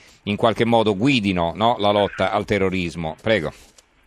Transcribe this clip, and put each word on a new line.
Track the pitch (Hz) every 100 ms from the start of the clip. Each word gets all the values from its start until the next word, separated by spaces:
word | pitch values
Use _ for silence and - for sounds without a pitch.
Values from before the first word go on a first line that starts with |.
| - _
in | - -
qualche | 117 107
modo | 117 113 107 95
guidino, | 135 127 101 90 85 82
no, | 113 117
la | 101
lotta | 104 98 - 95
al | 101
terrorismo. | 101 104 95 92 85 82 80 76
Prego. | 110 107 73 - - _ _ _